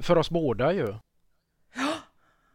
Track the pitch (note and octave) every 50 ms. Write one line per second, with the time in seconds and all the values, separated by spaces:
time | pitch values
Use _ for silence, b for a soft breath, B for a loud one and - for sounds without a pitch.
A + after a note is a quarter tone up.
0 | - - F3 E3 - - D#3+ E3+ D#3+ C3+ A2+ G2+ B2+ D3+ F#3 G3+ C3+ G#2 G2+ A2
1 | _ _ _ _ _ _ _ _ _ _ _ _ _ _ - B3 C4 D4 D#4+ D4+
2 | B B B B B B B B B B